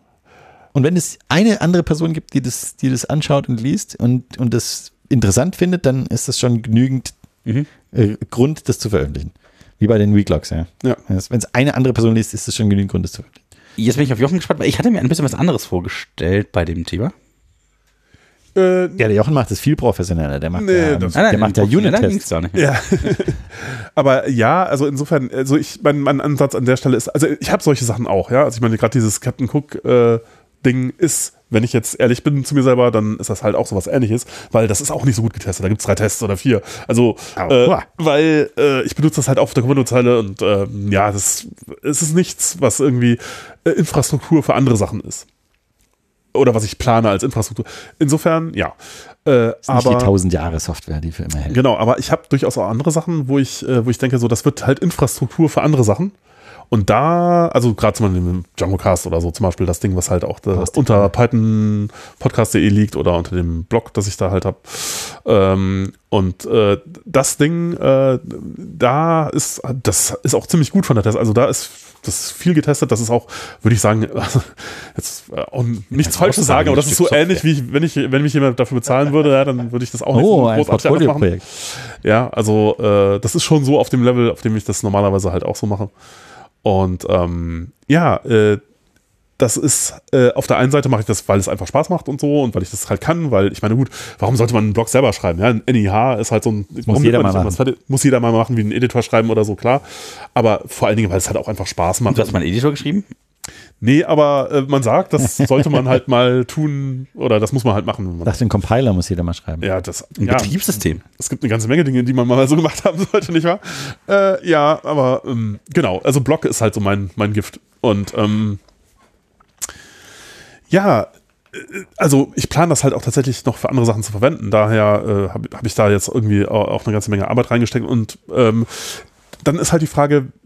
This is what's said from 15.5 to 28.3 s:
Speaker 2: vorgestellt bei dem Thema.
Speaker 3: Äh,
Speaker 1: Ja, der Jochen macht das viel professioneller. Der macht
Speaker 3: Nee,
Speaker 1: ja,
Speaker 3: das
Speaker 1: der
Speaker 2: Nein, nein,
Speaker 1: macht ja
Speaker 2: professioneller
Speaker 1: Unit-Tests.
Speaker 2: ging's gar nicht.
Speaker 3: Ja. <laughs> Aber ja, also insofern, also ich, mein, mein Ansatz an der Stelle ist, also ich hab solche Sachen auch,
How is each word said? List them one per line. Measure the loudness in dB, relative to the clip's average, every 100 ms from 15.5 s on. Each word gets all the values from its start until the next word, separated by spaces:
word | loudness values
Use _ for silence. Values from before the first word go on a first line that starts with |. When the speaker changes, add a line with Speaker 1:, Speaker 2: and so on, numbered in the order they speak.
| 0 -2
Speaker 2:
vorgestellt | -6 -6 -10 -14 -6 0 0 0
bei | -2
dem | -2 -4 -6
Thema. | -4 -6 -8 _ _ _ _ _ _ _ _ _ _ _ _ _ 2
Speaker 3:
Äh, | 2 2 0
Speaker 1:
Ja, | 0 2
der |
Jochen | 2 2
macht | 2 0
das | -2
viel | -2 0
professioneller. | 0 0 -2 -2 -2 -4
Der | -4
macht | -4 0
Speaker 3:
Nee, | 2 2
Speaker 1:
ja, | 0
Speaker 3:
das | -2
Speaker 1:
der | 0
Speaker 2:
Nein, | 2
nein, | 2
Speaker 1:
macht | 2 2
ja |
Speaker 2:
professioneller | 2 4 2 2
Speaker 1:
Unit-Tests. | 0 0 -2
Speaker 2:
ging's |
gar | -4
nicht. | -2 0
Speaker 3:
Ja. | 0 0 -2 -2 0 -2 -4 -6
<laughs> | -10 -16 -14 -12 -6 0
Aber | 2 2 2
ja, | 2 2 2
also | 0 0 0
insofern, | -2 -2 -2 -2
also | -4 0 0
ich, | -2 -2
mein, | 0 0
mein | 0 0
Ansatz | 0 0 0 0
an | 0
der | 0
Stelle | 2 0
ist, | 0
also | 0 0 -2
ich | -2
hab | 0
solche | 2 0 0
Sachen | -2 -2
auch, | -2 0